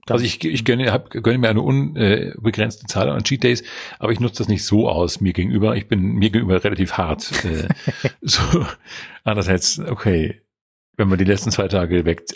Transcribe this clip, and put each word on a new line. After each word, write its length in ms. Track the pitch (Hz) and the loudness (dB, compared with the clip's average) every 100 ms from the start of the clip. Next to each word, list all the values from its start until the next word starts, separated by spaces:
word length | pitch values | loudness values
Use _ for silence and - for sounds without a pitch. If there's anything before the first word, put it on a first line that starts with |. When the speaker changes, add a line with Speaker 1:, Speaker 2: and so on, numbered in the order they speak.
| - | -2
Speaker 1:
dann 80 | 120 | 0
Speaker 2:
Also 80 | 120 | 0
ich, 160 | - 160 | -2 -4
ich 180 | 139 | -2
gönne, 280 | 113 120 127 | 0 2 2
hab, 160 | 110 - | 0 -2
gönne 280 | - 113 127 | -2 0 2
mir 120 | 117 | 4
eine 120 | 107 | 2
un-, 340 | - 135 143 156 | 2 2 0 2
äh, 360 | 104 104 - - | 2 2 0 -4
begrenzte 460 | 113 110 107 - - | -2 0 -2 -4 -6
Zahl 220 | 98 120 | -2 0
an 140 | - - | 0 -2
Cheat 180 | 131 | 0
Days, 200 | 123 120 - - - - | 2 0 -4 -14 -16 -4
aber 140 | 127 | -2
ich 80 | 113 | 0
nutze 160 | 120 - | -2 -2
das 80 | 107 | -2
nicht 160 | 104 - | -2 2
so 220 | 104 117 | 2 2
aus 300 | - 87 - | 0 0 0
mir 140 | 98 | -2
gegenüber. 420 | 87 92 117 107 120 | 0 0 2 2 0
Ich 140 | - | 0
bin 120 | 107 95 | 0 2
mir 160 | 113 107 | 2 2
gegenüber 340 | 110 107 92 | 2 2 2
relativ 300 | 107 98 90 | 2 0 -2
hart, 500 | - 82 - - - 95 | -2 -2 -4 -6 -6 -4
äh, 220 | 80 87 - - - | -4 -4 -6 -6 -4
Speaker 1:
<laughs> 260 | - - | -6 -6
Speaker 2:
so. 440 | - - - 170 98 - - - - - - | -2 0 2 0 0 -8 -18 -18 -18 -8 -2
Andererseits, 540 | 104 90 92 - - | 0 2 2 0 -2
okay, 600 | - - 107 85 78 - _ _ _ _ _ - | -4 -2 2 2 0 -6 _ _ _ _ _ -2
wenn 140 | 98 | 2
man 80 | 92 | 4
die 80 | 95 | 4
letzten 260 | 98 - | 2 0
zwei 160 | 104 95 | -2 0
Tage 380 | 98 87 90 82 | 0 2 2 2
weg, 180 | 82 - | -2 -4